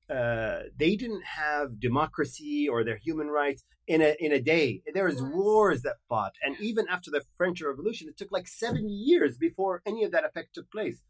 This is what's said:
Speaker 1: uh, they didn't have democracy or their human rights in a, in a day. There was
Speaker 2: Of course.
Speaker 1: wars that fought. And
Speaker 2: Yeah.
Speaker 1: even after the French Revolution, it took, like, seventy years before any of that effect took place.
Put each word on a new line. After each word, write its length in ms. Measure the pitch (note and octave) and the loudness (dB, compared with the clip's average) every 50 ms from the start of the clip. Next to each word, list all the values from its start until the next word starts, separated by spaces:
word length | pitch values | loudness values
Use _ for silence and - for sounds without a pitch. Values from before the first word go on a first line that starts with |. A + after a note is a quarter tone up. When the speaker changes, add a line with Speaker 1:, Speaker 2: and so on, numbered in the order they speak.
| _ - | _ -6
Speaker 1:
uh, 520 | C#3+ B2+ A#2+ A#2+ A#2 A2+ A2 G#2+ E2+ E2+ - - - B2 | -4 -2 0 0 0 0 -2 -2 -4 -6 -8 -8 -2 2
they 160 | D3+ F3 G#3+ | 2 4 4
didn't 300 | G3 B3+ A#3 G#3 F3 - | 2 0 -6 -6 -8 -8
have 560 | - - D#3 D3+ D3+ D3+ D3 C#3+ B2 A2+ G#2+ | -10 -8 -4 -2 -2 0 -2 -2 -4 -4 -4
democracy 880 | A#2+ A#2+ A#2+ C#3+ D#3 D3+ - - C#3+ - - - D3+ D3 D3 D3 D3 C#3+ | -2 0 2 2 2 0 0 -2 -4 -4 -4 -8 -6 -4 -2 0 0 2
or 160 | A#2 A#2 A2 | 2 2 0
their 140 | A2+ A2 G#2 | 0 -2 -4
human 240 | - D#3+ D#3+ D#3 D3 | -4 -6 -4 -4 -2
rights 380 | D3 D3 D3 C#3+ C#3+ C#3 - - _ _ _ _ - | -2 0 0 0 0 -2 -4 -8 _ _ _ _ 2
in 120 | E3 D#3+ | 4 6
a, 140 | D#3 D3+ D#3 - | 6 4 4 2
in 100 | E3+ D3+ | 0 0
a 100 | C#3+ C3 | 0 2
day. 420 | A#2 D3+ D#3+ E3 D3 B2 G2+ - - D3+ D3+ | 2 2 4 4 4 2 0 -4 -8 -4 -2
There 120 | F#3+ F#3+ | 0 0
was 120 | E3+ C#3 B2+ | 0 0 -2
Speaker 2:
Of 140 | C3 C3+ | -4 -2
course. 20 | D#3 | 0
Speaker 1:
wars 480 | F3+ G3 G#3 G#3+ G#3+ G#3 F#3 D#3+ B2+ | 0 2 4 6 6 6 4 4 2
that 140 | C3 C#3 A#2 - _ - | -2 -4 -6 -6 _ -2
fought. 260 | A#2+ G#2+ G2 G2 - - D3 | -2 -2 -2 -2 -4 -6 -6
And 100 | C#3 C#3+ - | -4 -4 -4
Speaker 2:
Yeah. 60 | G#3 | -4
Speaker 1:
even 200 | A#3 G#3+ A3+ F#3+ F3 | -2 -2 -2 -2 -2
after 220 | F3+ F3+ - D3+ | -2 -6 -4 -2
the 140 | D3 C#3 - _ _ | -4 -4 -4 _ _
French 240 | - F3 F#3 F3+ F3 | 0 0 0 0 -2
Revolution, 480 | D#3+ C#3+ C3+ C3 E3 A3 A#3+ - - D3+ | -4 -4 -4 -2 -4 -4 -4 -6 -10 -14
it 80 | - | -14
took, 140 | - G3+ - | -14 -8 -6
like, 160 | G3 F3+ F#3 | -6 -6 -6
seventy 460 | - - - A3 A#3 - - G#3+ G#3 | -8 -8 -6 -4 -2 -2 -2 -2 -4
years 440 | G3+ G3+ A3+ C#4+ F4 E4+ D3+ C3+ A#2+ | -6 0 4 6 6 6 6 2 0
before 460 | B2 E3 - - - G3 F#3+ F3+ F3 - | 0 -2 -2 0 0 -2 -2 -2 -2 -4
any 200 | G#3 G#3+ A3+ G#3+ | -4 -2 0 0
of 80 | F3 | 2
that 120 | F3 E3 - | 2 2 0
effect 300 | - - E3 D#3 - - | 0 -2 -6 -10 -10 -12
took 160 | - F3+ _ | -16 -14 _
place. 300 | - G#3+ G3+ - - - _ | -6 -4 -4 -4 -6 -10 _